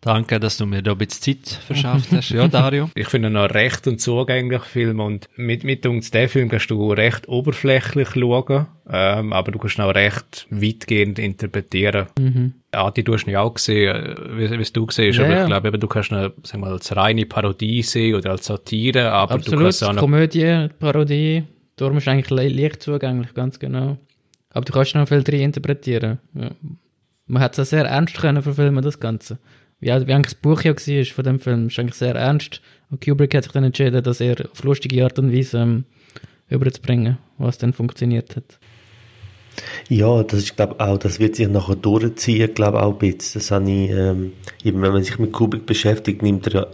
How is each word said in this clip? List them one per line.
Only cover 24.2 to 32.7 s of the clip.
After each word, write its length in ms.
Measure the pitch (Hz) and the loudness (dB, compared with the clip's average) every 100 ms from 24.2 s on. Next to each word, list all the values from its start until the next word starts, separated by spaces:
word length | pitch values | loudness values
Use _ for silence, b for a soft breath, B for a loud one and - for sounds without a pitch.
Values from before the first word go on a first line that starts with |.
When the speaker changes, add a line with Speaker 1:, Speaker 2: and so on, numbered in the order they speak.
| _ _ _ | _ _ _
Speaker 3:
Aber 160 | - 120 | -6 -2
du 80 | |
kannst 220 | 135 135 151 | 0 2 2
noch 120 | 143 | 2
viel 160 | 143 | 2
drin 160 | 135 143 | 2 0
interpretieren. 800 | 139 147 135 143 - 117 110 117 _ | 0 -2 -4 -4 -2 -2 -2 -4 _
Ja. 180 | 143 120 - 156 - _ _ _ _ _ | -10 -10 -10 -16 -16 _ _ _ _ _
Man 160 | 123 | 0
hat 120 | 127 | 2
es 60 | - | 0
auch 100 | 135 | 0
sehr 160 | 156 147 | 0 2
ernst 320 | 135 165 - | 0 0 0
können 260 | 160 143 | 0 0
verfilmen, 400 | 139 139 143 139 | 0 0 2 2
das 160 | 139 143 | -2 -4
Ganze. 400 | 117 113 - 120 b b b b | -6 -6 -8 -16 b b b b
Wie, 40 | - | 0
wie 260 | 127 131 | 0 2
eigentlich 200 | 135 143 | 2 2
das 20 | - | 0
Buch 260 | 147 156 | 0 2
ja 120 | 165 | 2
war 320 | 147 - 143 127 | 0 -2 -2 -2
von 180 | - 131 | -2 -2
dem 140 | 131 | -2
Film, 260 | 127 120 117 | 0 -2 -2
ist 100 | - | -2
eigentlich 180 | 123 123 | -6 -2
sehr 200 | 123 123 | -4 0
ernst. 460 | 123 147 - - b | 2 0 -2 -16 b